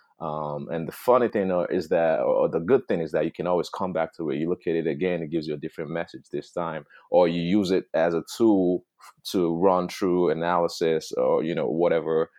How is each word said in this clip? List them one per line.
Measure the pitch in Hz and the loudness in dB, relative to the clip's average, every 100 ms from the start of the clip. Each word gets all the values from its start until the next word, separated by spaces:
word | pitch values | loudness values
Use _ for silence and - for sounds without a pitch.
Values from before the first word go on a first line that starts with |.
| _ - | _ -10
Um, | 82 76 76 73 71 | -8 -6 -6 -8 -6
and | 82 82 | -6 -6
the | |
funny | - - 123 117 | -2 2 4 4
thing, | 110 95 | 2 0
uh, | 90 - | 0 0
is | 90 - | -2 0
that, | 87 82 76 | 2 2 2
or | 62 57 80 | 2 2 0
the | 85 | 0
good | 82 131 - | 2 2 2
thing | 92 | -4
is | 80 | -2
that | 82 80 | -2 -2
you | |
can | - 87 | -4 -2
always | 87 80 | 0 -2
come | - 92 | -6 -4
back | 85 82 - | -2 -4 -6
to | 78 | -6
it. | 69 | -2
You | 80 | -2
look | 87 90 | -4 -2
at | 82 | -2
it | 80 | -2
again, | 71 90 87 | -2 -2 -2
it | 80 | -4
gives | 82 78 | -6 -6
you | |
a | 76 | -8
different | 78 - 76 | -8 -10 -8
message | 82 85 - - | -6 -8 -14 -10
this | 71 - | -10 -8
time, | 87 82 78 73 - - | -8 -6 -8 -12 -20 2
or | 87 87 | 4 4
you | 85 | 2
use | 85 104 92 | 2 2 2
it | 92 - | 0 0
as | 80 85 | 0 0
a | 82 - - | 0 -4 2
tool | 113 101 90 90 - _ - - - | 4 4 2 0 -6 _ -20 -18 -4
to | 101 85 82 | 0 0 2
run | 95 90 87 | 4 4 0
through | - 95 90 87 | -2 0 2 2
analysis | 78 85 87 85 - 82 80 - | 0 0 0 0 0 0 0 -2
or, | - 64 82 | -2 0 0
you | 80 82 | 0 -2
know, | 65 | -2
whatever | 80 85 85 78 80 82 | 0 2 0 0 -2 -2